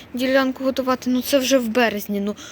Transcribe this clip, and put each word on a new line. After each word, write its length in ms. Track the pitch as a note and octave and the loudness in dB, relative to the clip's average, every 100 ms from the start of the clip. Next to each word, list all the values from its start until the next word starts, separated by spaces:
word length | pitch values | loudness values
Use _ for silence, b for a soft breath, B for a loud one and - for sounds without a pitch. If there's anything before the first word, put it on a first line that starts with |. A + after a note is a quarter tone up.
| B | B
ділянку 500 | B3 C4 C4+ C4 C4 | -4 2 2 2 0
готувати, 460 | C4 C4 B3+ B3+ B3+ | -4 -2 -2 -2 0
ну 120 | B3+ | -2
це 180 | - C#4 | 2 0
вже 180 | B3+ C4+ | 4 2
в 100 | A#3 | 2
березні. 520 | B3 A3+ G3+ G#3 G3+ | 2 0 0 -6 -4
Ну, 160 | G3+ G3+ B | -4 -6 B